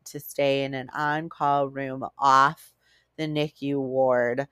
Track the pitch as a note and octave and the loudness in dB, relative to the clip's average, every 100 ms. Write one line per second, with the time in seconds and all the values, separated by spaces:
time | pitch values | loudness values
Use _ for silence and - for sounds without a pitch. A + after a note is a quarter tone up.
0 | - D3 - - C#3 C#3 C3+ C3+ C3 - | -16 -16 -8 -2 0 0 -2 -6 -8 -4
1 | D3 D#3 E3 - C#3+ C#3+ C#3 C#3 C3+ C3+ | -2 -4 -6 -2 0 2 0 -4 -8 -8
2 | A#2+ - C#3 C3+ C#3 D#3+ - _ _ _ | -10 0 4 6 6 0 -16 _ _ _
3 | _ - D#3 D3+ D3 - C#3 C#3+ C3 C3 | _ -8 -4 -2 -4 -4 -4 -4 -2 0
4 | C3 B2 A#2+ B2+ C#3 | 2 2 0 -2 -6